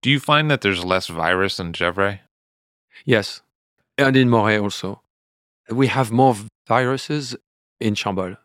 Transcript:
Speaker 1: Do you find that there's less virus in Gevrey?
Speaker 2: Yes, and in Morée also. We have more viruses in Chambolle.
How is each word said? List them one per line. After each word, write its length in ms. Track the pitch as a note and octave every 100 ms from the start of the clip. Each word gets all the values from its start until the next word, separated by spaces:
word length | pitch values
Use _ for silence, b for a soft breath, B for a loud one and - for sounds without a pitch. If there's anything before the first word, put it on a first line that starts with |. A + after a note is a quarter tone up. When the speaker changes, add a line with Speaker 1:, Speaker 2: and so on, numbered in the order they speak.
Speaker 1:
Do 80 | B2
you 80 | C#3
find 300 | - D3 D#3
that 120 | C#3
there's 200 | G2+ F#2
less 260 | F2+ F#2 -
virus 520 | E2 E2 F#2 F#2+ -
in 120 | F2
Gevrey? 480 | E2 F2 F2+ G2 G2+ _ _ _ _ _ _ _ B
Speaker 2:
Yes, 380 | - A2+ G2+ - _ _ _ _ _ -
and 180 | C#3 C3
in 140 | B2
Morée 320 | A#2 G#2+ G#2+
also. 400 | G2+ - F#2+ G2+ _ _ _ _ _ _ _
We 200 | A#2 C3+
have 220 | A#2 B2
more 240 | A2+ C3+ A2 G#2+ _ _
viruses 680 | A#2 B2+ C3 - D3 C3 B2 _ _ _ _
in 160 | A2+
Chambolle. 440 | G#2 - F#2+ F#2 F#2